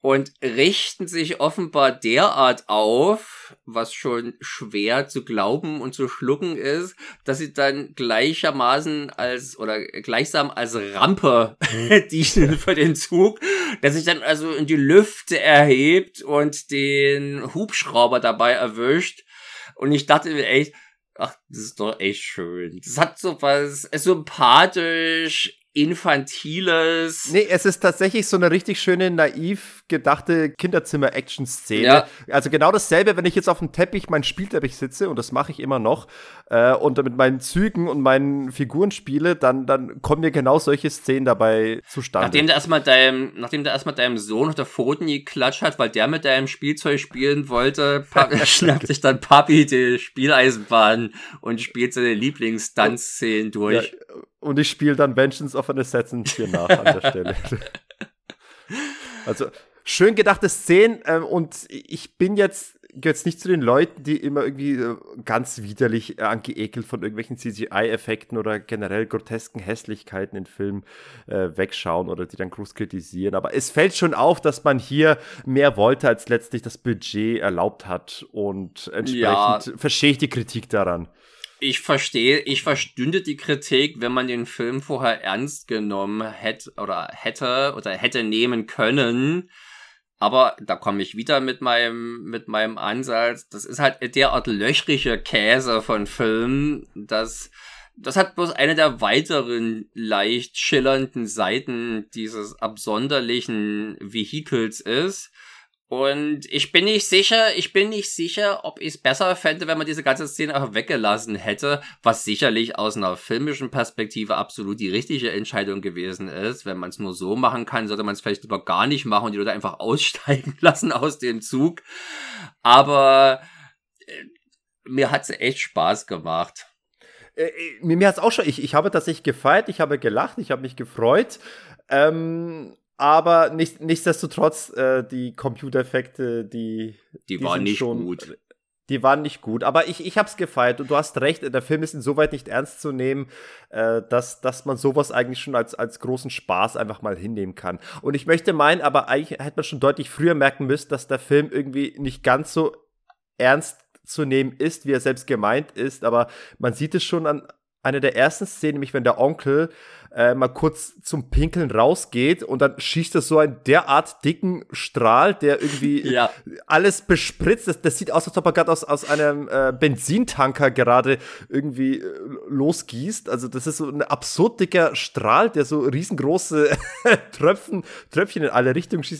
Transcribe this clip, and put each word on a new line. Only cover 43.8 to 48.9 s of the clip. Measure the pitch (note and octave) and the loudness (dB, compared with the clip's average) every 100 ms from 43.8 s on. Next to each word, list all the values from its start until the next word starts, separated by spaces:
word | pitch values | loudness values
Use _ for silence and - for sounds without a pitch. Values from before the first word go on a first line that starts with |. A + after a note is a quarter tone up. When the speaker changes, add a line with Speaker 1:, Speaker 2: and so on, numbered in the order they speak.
| D3+ C#3 | -4 0
Speaker 1:
deinem | B2 A#2 | 0 0
Sohn | G#2 A2 D3+ | -4 0 0
auf | D3+ | -2
der | C3 | -6
Pfoten | - B2 D3+ E3 | -2 -2 0 -2
geklatscht | C#3+ C#3 - B2+ C3 | -4 -4 -2 -2 0
hat, | D#3 C#3+ | -2 0
weil | A#2 | -2
der | A2+ A2+ | 2 0
mit | D#3 | 2
deinem | D#3+ C3 C3+ | 2 2 0
Spielzeug | - C#3 D3+ D#3 C#3+ | -4 -4 -2 0 -2
spielen | C#3 B2 C3+ D3 C#3 | -2 -2 0 0 0
wollte, | B2 C3 C#3+ C#3+ C#3+ C#3+ | 2 2 2 0 0 0
Speaker 2:
<laughs> | |
Speaker 1:
pa-, | - C3+ C#3+ D3 | 2 4 4 4
schnappt | - E3+ C3+ | 4 4 2
sich | - | 0